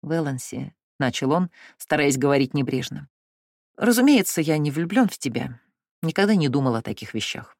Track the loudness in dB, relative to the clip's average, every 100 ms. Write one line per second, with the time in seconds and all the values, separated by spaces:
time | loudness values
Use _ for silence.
0 | -2 -2 -2 -6 -8 -12 -12 _ _ _
1 | -2 -2 0 0 -2 _ -20 _ -4 0
2 | 2 2 2 2 2 0 -2 -2 -4 -10
3 | -16 _ _ _ _ _ _ -2 2 4
4 | 6 6 4 -2 0 2 0 -2 -2 2
5 | 2 0 -6 -4 -6 -10 _ _ _ _
6 | -4 0 2 4 2 2 0 -2 -4 -10
7 | -8 -8 -6 -10 -14 _